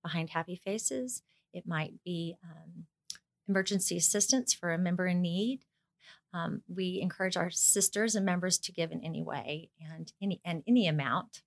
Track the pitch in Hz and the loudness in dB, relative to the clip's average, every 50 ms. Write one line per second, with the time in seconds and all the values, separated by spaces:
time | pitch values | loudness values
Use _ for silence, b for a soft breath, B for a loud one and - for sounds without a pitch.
0 | - 170 156 170 165 165 - 165 165 - 180 180 - 196 202 220 - - 262 262 | -6 -2 -2 -2 -2 0 -2 -2 -2 -2 -8 -8 -4 -4 -4 -2 -2 -2 -2 -2
1 | 254 254 247 - _ _ _ _ _ _ - 180 - 170 170 156 156 - - - | -4 -4 -6 -8 _ _ _ _ _ _ -14 -10 -8 -4 -2 -2 -2 -4 -8 -14
2 | _ 180 175 170 170 165 165 _ - 170 160 160 160 165 175 165 165 _ _ _ | _ -6 -4 -4 -4 -6 -8 _ -18 -20 -20 -20 -20 -18 -16 -16 -18 _ _ _
3 | _ _ - - _ _ _ _ _ - 196 190 190 - 202 185 - - 175 175 | _ _ -14 -14 _ _ _ _ _ 0 0 2 2 2 0 2 2 0 2 2
4 | 160 - - 208 - - 262 262 247 - - - - 175 165 165 185 175 180 180 | 2 4 4 4 4 4 4 2 2 0 0 0 0 0 2 2 2 2 2 2
5 | 180 180 180 180 180 170 170 185 208 240 269 254 _ _ _ _ _ _ _ B | 2 2 2 2 2 2 2 0 0 0 -2 -4 _ _ _ _ _ _ _ B
6 | B B B B B _ - 175 170 170 156 - - - 175 185 185 180 180 190 | B B B B B _ -6 -6 -4 -4 -4 -6 -8 -8 -6 -4 -2 -2 -2 -2
7 | - 180 - - 190 185 190 185 170 180 - - - - - 202 190 - - 208 | -2 -2 -2 0 -2 0 2 0 0 0 0 4 4 6 6 6 4 2 2 2
8 | 220 226 214 214 190 190 180 175 175 185 180 - - - - - 165 165 165 160 | 2 2 2 2 2 2 2 2 2 2 2 0 0 -4 -2 -2 -2 -2 -2 -6
9 | 151 160 160 151 165 160 - 139 - - 151 156 165 _ _ _ 160 156 160 160 | -6 -4 -4 -4 -4 -4 -6 -6 -6 -6 -8 -8 -10 _ _ _ -16 -14 -12 -12
10 | 165 - _ _ 196 202 180 - _ 180 170 165 - - 240 247 202 165 156 147 | -12 -14 _ _ -2 -2 -2 -2 _ -4 -6 -4 2 4 6 6 6 4 2 2
11 | 135 127 123 180 - - - - _ | 2 2 0 0 -2 -6 -16 -20 _